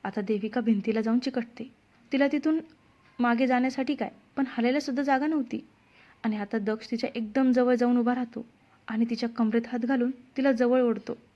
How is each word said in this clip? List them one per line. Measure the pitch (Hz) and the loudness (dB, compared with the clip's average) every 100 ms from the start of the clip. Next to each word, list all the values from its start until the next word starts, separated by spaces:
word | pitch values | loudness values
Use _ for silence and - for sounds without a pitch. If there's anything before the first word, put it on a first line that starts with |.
आता | 202 220 | -6 -6
देविका | 196 214 214 247 | -2 -2 -2 -2
भिंतीला | 233 208 208 220 | 2 2 2 -2
जाऊन | 220 233 | 2 0
चिकटते. | 262 254 233 - 233 _ _ _ _ | 0 -6 -8 -12 -16 _ _ _ _
तिला | 269 277 | 0 2
तिथून | 294 311 320 330 _ _ _ _ - | 2 0 -2 -4 _ _ _ _ -2
मागे | 240 233 262 | 0 2 2
जाण्यासाठी | 254 262 262 262 285 | 2 0 -2 -4 -2
काय, | - - _ - | -6 -8 _ -6
पण | 262 | -4
हालायला | - 240 277 | 0 0 0
सुद्धा | 285 254 | -2 -2
जागा | 277 262 302 | 0 0 2
नव्हती. | 320 247 220 - _ _ _ - _ | -2 -2 -8 -10 _ _ _ -20 _
आणि | 220 214 | -4 -4
आता | 202 226 | -4 -2
दक्ष | 202 220 - | -2 -4 -4
तिच्या | 226 - - | -4 -4 -4
एकदम | 220 262 262 | -4 2 4
जवळ | 247 247 247 | 4 4 4
जाऊन | 240 247 | 4 2
उभा | 233 247 | 2 0
राहतो | 240 - 233 _ _ _ - | -4 -8 -14 _ _ _ -8
आणि | 220 233 | -2 -2
तिच्या | 233 233 | 0 -4
कमरेत | 233 226 226 233 | 0 0 0 -2
हात | 247 233 | -6 -2
घालून | 269 240 262 - - | 0 0 -4 -10 0
तिला | 269 | 2
जवळ | 233 247 254 | 4 4 4
ओढतो. | 240 214 - - _ | 2 0 -4 -12 _